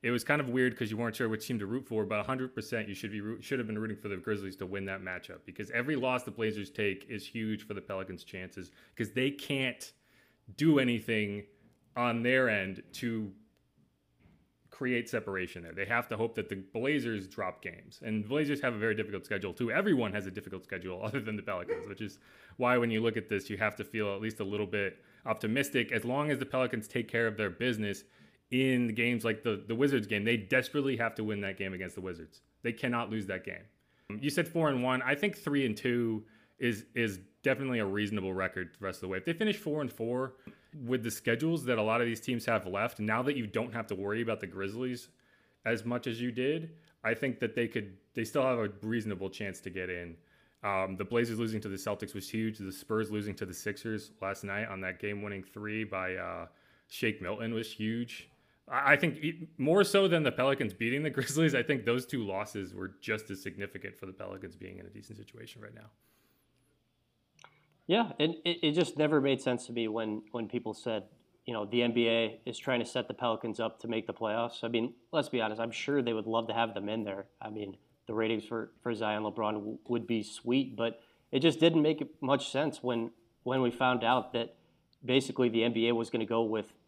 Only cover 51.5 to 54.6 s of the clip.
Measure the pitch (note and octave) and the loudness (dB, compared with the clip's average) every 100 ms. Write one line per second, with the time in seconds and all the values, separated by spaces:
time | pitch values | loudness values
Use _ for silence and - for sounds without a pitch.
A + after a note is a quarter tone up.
51.5 | A2 G2+ G2 G#2+ G2+ G#2 G2+ - A2 A2 | -2 -4 -4 -4 -4 -4 -8 -6 -2 -2
52.5 | G#2+ F#2+ F#2+ - A2 G#2+ G#2+ G#2 F#2+ F#2+ | -2 -8 -10 -2 0 0 -2 -4 -6 -6
53.5 | F2+ G#2+ G2+ A#2 G#2+ - - F#2+ G2 G2+ | -6 -6 -4 -4 -4 -6 -6 -6 -4 -4
54.5 | G2+ | -4